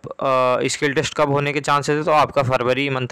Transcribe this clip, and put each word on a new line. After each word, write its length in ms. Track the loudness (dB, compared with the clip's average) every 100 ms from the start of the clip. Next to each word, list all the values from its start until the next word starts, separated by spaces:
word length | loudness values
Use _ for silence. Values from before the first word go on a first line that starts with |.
अ, 640 | -14 -6 0 2 2 2 -2
स्किल 260 | -2 -2
टेस्ट 200 | -2 -2 -2
कब 120 | 0
होने 240 | 0 -2
के 60 | -2
चांसेस 360 | 0 0 2
है, 80 | -2
तो 80 | 2
आपका 320 | 2 2 0
फरवरी 460 | 0 0 2 0 0
मंथ 180 | -2 -4